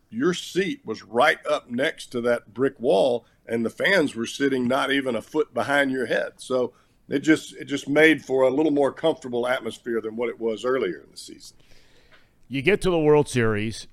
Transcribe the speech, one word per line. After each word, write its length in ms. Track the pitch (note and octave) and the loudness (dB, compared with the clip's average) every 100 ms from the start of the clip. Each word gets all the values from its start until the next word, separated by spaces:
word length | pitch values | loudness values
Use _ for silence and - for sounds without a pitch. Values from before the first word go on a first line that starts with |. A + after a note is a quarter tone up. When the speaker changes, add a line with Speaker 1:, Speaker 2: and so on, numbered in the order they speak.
| _ | _
Speaker 1:
your 220 | A2+ D#3+ | -2 -2
seat 480 | F3 - F3 F#3+ - | -2 -4 -4 -2 -4
was 180 | - G#2+ | -8 -10
right 420 | G2 A2+ D3+ E3 D3 | -2 2 2 2 -2
up 180 | D3 - | -4 -4
next 360 | A#2+ D3+ - - | -2 -2 -4 -8
to 80 | B2 | -4
that 340 | A#2+ A#2 A2 | 0 -2 -4
brick 240 | G#2 C3+ C#3 | -2 -2 0
wall, 480 | A#2+ - C#3+ A#2+ - _ - | 2 2 2 0 -6 _ -6
and 200 | A#2 A2+ | -4 -2
the 40 | |
fans 440 | - D#3+ G3 C#3 | -2 2 2 2
were 120 | A2 A2+ | -2 -8
sitting 420 | - C#3 C3 B2 | -2 0 0 0
not 240 | C3+ C3+ | 0 0
even 240 | C#3 C3 A2+ | 0 -2 -4
a 60 | |
foot 300 | - D3+ D3 | -2 -2 -2
behind 380 | A#2 A2 C#3+ C#3 | -2 0 2 2
your 160 | C3 A2+ | 0 -2
head. 280 | A#2 A#2 - | -2 -4 -8
So 360 | - B2+ B2 - _ _ - | -4 -2 -2 -6 _ _ -6
it 100 | C#3+ | -2
just, 360 | D3 D3+ - - | 2 2 -2 -16
it 80 | |
just 240 | C3 C#3 - | -8 -8 0
made 360 | C#3+ D#3+ D3+ | 4 6 4
for 200 | - C3 | 0 2
a 60 | C3 | 2
little 220 | C3 D#3 | 2 2
more 200 | C#3+ C3+ | 2 0
comfortable 540 | B2 D#3+ D3 B2+ A#2+ A#2+ | 0 -2 -2 -4 -4 -2
atmosphere 540 | C3 A#2 - A#2+ A#2 | -2 -6 -10 -6 -4
than 160 | G#2+ A2 | -4 -6
what 140 | A#2+ | -6
it 80 | G#2+ | -4
was 260 | A2+ G#2+ | -4 -4
earlier 360 | B2 C3 G2 D2 | -2 -2 -2 -6
in 100 | - | -14
the 80 | - | -20
season. 380 | - - - - - - - - _ - _ _ - | -20 -20 -20 -20 -20 -20 -20 -20 _ -20 _ _ -10
Speaker 2:
You 140 | C3+ | -4
get 220 | C3 G3+ | 0 2
to 80 | F#3 | 2
the 80 | E3+ | 2
World 280 | D3+ D3+ C#3+ | 6 4 4
Series. 640 | B2+ A2+ G#2 A2 A2 - | 2 2 0 -2 -8 -12